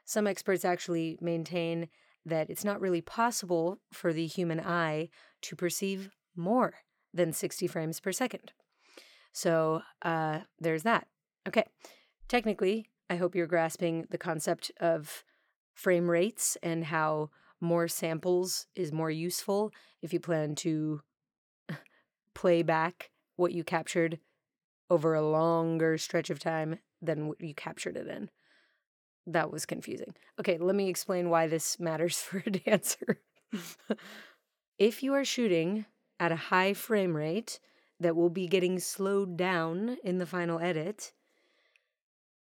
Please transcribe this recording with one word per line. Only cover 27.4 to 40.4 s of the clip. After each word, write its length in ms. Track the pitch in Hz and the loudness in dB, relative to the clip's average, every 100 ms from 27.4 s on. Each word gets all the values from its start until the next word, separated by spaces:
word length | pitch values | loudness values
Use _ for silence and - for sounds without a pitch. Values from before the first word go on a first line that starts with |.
you 140 | 165 | -10
captured 420 | 143 - - 175 - | -10 -10 -8 -8 -6
it 100 | - | -8
in. 240 | 156 - _ _ _ _ _ _ _ _ _ - | -8 -10 _ _ _ _ _ _ _ _ _ -2
That 240 | 165 156 | 0 0
was 160 | 151 - | -4 -6
confusing. 480 | - - - - - _ - | -8 -8 -10 -10 -16 _ -4
Okay, 200 | - 165 | 0 2
let 160 | 180 | 4
me 140 | 202 190 | 2 2
explain 420 | 175 - 185 175 | -2 -2 0 2
why 160 | 165 165 | 4 2
this 340 | 160 - - | 0 -2 -2
matters 380 | 170 156 170 - | -2 0 0 0
<laughs> 40 | |
for 200 | - 190 | -4 -4
a 60 | 214 | -2
dancer. 680 | 190 - 208 - - - - _ _ - | -2 2 2 2 -2 0 -2 _ _ -10
<laughs> 440 | 196 170 - - 214 - - - _ _ _ _ - | -10 -8 -10 -6 -6 -8 -18 -20 _ _ _ _ 2
If 240 | 208 240 | 2 2
you 120 | 269 | 0
are 100 | 277 | 2
shooting 600 | 269 - 226 170 165 214 208 _ _ - | 0 2 2 4 2 -2 -6 _ _ -2
at 140 | 170 | 0
a 40 | 160 | 0
high 360 | - 185 190 | 2 4 4
frame 440 | 196 - 214 185 151 | 0 0 2 2 0
rate 440 | 156 190 - - _ _ _ - | 0 -2 -6 -12 _ _ _ -2
that 160 | 170 165 | 2 4
will 140 | 175 | 4
be 180 | 175 175 | 2 0
getting 320 | 185 180 185 | 2 2 0
slowed 560 | - - 196 202 190 170 | -4 -2 0 0 0 -2
down 640 | 180 180 165 175 226 262 | 0 0 0 -2 -4 -4
in 160 | 202 180 | -2 -2
the 80 | 165 | -2
final 320 | 180 | -2